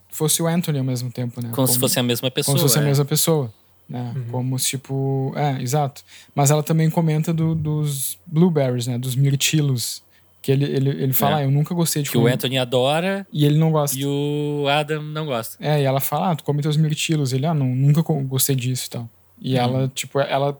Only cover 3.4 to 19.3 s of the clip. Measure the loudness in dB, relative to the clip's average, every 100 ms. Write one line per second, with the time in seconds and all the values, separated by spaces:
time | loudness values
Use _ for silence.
3.4 | 0 -8 _ _ -12 -10 -6 -8 -6 -4
4.4 | -2 -2 -2 -4 -6 -4 -2 -2 -2 -2
5.4 | -2 -2 -2 0 -2 -6 -20 -20 -8 0
6.4 | 4 2 2 2 2 2 2 0 0 0
7.4 | 0 0 -2 -2 -2 -4 -8 -10 -4 2
8.4 | 4 4 0 0 -2 -4 -2 2 2 2
9.4 | 2 2 2 0 -4 -10 _ _ _ -8
10.4 | 0 2 2 2 0 0 -2 0 0 2
11.4 | 2 2 0 0 0 -2 0 2 2 2
12.4 | -2 -2 0 2 2 2 0 -4 -4 0
13.4 | 4 4 4 2 0 -2 -2 -2 -2 -2
14.4 | -2 -2 0 0 0 -6 -6 -6 -4 -4
15.4 | -6 -6 -2 0 2 0 -2 -2 -2 -2
16.4 | -2 -2 0 0 0 0 -2 0 0 -2
17.4 | 0 0 0 2 4 4 2 0 0 -2
18.4 | 0 0 -2 -4 -6 -10 -12 _ _